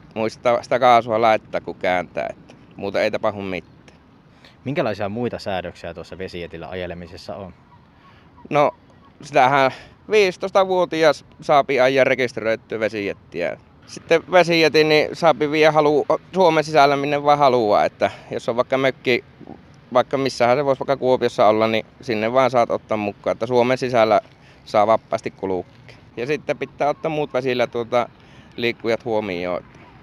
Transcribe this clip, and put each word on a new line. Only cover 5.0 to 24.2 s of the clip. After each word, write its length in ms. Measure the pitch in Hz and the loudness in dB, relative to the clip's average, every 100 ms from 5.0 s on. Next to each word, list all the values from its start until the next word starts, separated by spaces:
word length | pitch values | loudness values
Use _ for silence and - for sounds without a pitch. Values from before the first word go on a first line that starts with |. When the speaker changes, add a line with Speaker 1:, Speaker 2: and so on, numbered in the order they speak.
| 98 | -6
Speaker 2:
muita 300 | 110 120 170 | -6 -6 -6
säädöksiä 540 | 107 92 87 - 87 | -6 -6 -8 -12 -14
tuossa 240 | 82 80 87 | -14 -16 -14
vesijetillä 520 | 92 87 82 82 80 | -12 -12 -14 -14 -12
ajelemisessa 640 | 92 87 85 87 90 - 101 | -10 -10 -12 -16 -18 -16 -14
on? 180 | 92 - _ - _ _ _ _ _ - - | -16 -20 _ -20 _ _ _ _ _ -20 -4
Speaker 1:
No, 220 | 147 139 - _ _ _ - | 0 0 -2 _ _ _ -20
sitähän 500 | - 147 127 139 131 - - _ - | -2 2 4 4 0 -2 -16 _ -2
viisitoistavuotias 1120 | 214 190 - 190 196 190 185 170 160 160 - - - | 2 2 -2 -2 0 2 0 0 2 2 0 -6 -8
saapi 380 | - 147 135 135 | 0 2 2 2
ajaa 240 | 127 135 | 2 4
rekisteröityä 760 | 127 127 123 113 107 110 - 110 | 2 0 -2 -4 -4 -4 -6 -4
vesijettiä. 760 | 107 107 101 - - 80 80 52 _ _ - | -4 -4 -6 -8 -12 -8 -6 -8 _ _ -20
Sitten 440 | - - 160 147 | -10 -2 -2 2
vesijetin 580 | 180 170 170 156 156 156 | 2 4 2 2 4 4
niin 200 | 151 113 | 2 0
saapi 380 | - 165 135 147 | 0 0 2 0
vie 180 | 156 156 | 2 2
halu-, 360 | 151 151 147 - 160 - | 4 2 2 0 -4 -4
Suomen 300 | 180 175 160 | 0 2 2
sisällä 320 | 151 156 143 139 | 2 4 4 2
minne 280 | 143 147 | -2 -2
vaan 140 | 143 147 | 2 4
haluaa, 480 | 143 123 107 87 80 | 4 4 4 2 2
että 260 | - 98 - - | 0 -4 -4 -12
jos 180 | 117 - | -8 -4
on 60 | 117 | -2
vaikka 220 | - 131 | -2 0
mökki, 460 | 135 127 131 120 - - - - - - - | -2 -2 -2 -2 -4 -20 -20 -20 -20 -20 -4
vaikka 240 | 123 117 135 | -2 0 -2
missähän 400 | 135 - 120 131 | -4 0 2 2
se 80 | 139 | 0
vois 140 | 127 | -2
vaikka 180 | 127 135 | -4 -2
Kuopiossa 500 | 127 123 120 - 104 | 0 0 0 2 4
olla, 200 | 110 110 | 4 2
niin 180 | 110 - - | -2 -6 -12
sinne 320 | - 107 110 | -6 -4 0
vaan 180 | 131 123 | 2 2
saat 200 | 127 113 | 2 0
ottaa 260 | 107 - 107 | -2 -4 -6
mukaan, 340 | 104 - - | -6 -6 -6
että 140 | 92 117 | -4 -2
Suomen 320 | 123 120 127 | 0 2 0
sisällä 440 | 127 123 110 98 | 0 2 4 2